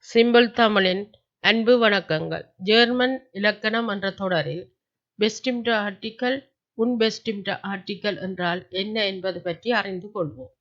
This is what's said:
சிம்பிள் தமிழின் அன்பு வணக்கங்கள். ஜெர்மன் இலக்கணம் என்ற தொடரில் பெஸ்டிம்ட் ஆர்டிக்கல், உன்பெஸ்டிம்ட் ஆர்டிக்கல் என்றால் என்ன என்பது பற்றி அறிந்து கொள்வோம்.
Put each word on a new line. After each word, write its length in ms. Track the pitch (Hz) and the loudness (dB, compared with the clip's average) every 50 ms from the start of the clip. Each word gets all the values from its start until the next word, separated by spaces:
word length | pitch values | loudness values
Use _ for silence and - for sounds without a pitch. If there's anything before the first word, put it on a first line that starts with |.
| _ - - | _ 0 2
சிம்பிள் 380 | 226 233 240 240 240 247 233 | 4 4 6 8 6 6 6
தமிழின் 600 | - - 233 214 214 196 190 185 180 190 208 208 _ _ _ _ _ _ | 4 2 2 4 4 4 2 2 2 0 -4 -8 _ _ _ _ _ _
அன்பு 500 | - 190 208 226 220 226 247 247 233 214 | 2 2 2 4 4 4 4 6 6 4
வணக்கங்கள். 560 | 202 196 185 - 160 156 165 165 160 - - _ _ _ | 4 2 0 -2 -4 -4 -2 -4 -8 -10 -10 _ _ _
ஜெர்மன் 720 | 185 190 214 226 240 233 247 247 247 254 262 254 - _ | -2 2 4 4 4 4 4 0 0 0 0 -4 -8 _
இலக்கணம் 560 | _ 190 202 214 208 208 - 220 220 226 233 226 | _ -2 -2 -2 -2 0 -4 -2 -2 -2 -2 -2
என்ற 240 | 202 202 190 196 | -4 -4 -4 -6
தொடரில் 640 | 190 - 196 190 180 165 147 147 147 175 190 _ _ _ _ _ _ _ _ _ _ - | -6 -4 -4 -2 0 0 -2 -2 -6 -8 -10 _ _ _ _ _ _ _ _ _ _ -2
பெஸ்டிம்ட் 500 | 208 214 220 - _ 262 247 240 226 233 | -2 -2 -2 -2 _ -4 -4 -4 -2 0
ஆர்டிக்கல், 800 | 233 214 208 208 196 190 - 226 220 _ 247 247 262 277 - _ _ _ _ _ _ - | 0 0 0 -4 -8 -8 -12 -12 -8 _ -4 -4 -4 -4 -8 _ _ _ _ _ _ -2
உன்பெஸ்டிம்ட் 840 | 226 240 247 233 220 220 220 - _ 226 214 202 190 202 196 - - | -2 -2 0 2 0 0 0 -2 _ -6 -6 -6 -6 -6 -8 -6 -6
ஆர்டிக்கல் 580 | 196 196 190 190 - 208 202 - 208 196 - | -8 -8 -8 -8 -10 -10 -6 -4 -4 -4 -4
என்றால் 460 | 190 190 190 180 180 175 170 185 175 _ | -6 -8 -6 -4 -2 -2 -2 -4 -8 _
என்ன 360 | - 185 196 214 214 226 214 | -8 -6 -6 -4 -2 -2 -2
என்பது 360 | 196 190 190 175 190 180 180 | -2 -4 -4 -6 -6 -6 -6
பற்றி 300 | 160 180 170 165 _ 226 | -6 -8 -8 -6 _ -2
அறிந்து 400 | 240 220 196 202 190 180 175 208 214 | 0 0 0 -2 -6 -8 -10 -10 -6
கொள்வோம். 360 | 208 175 147 127 123 131 - _ _ | -6 -6 -6 -6 -12 -18 -18 _ _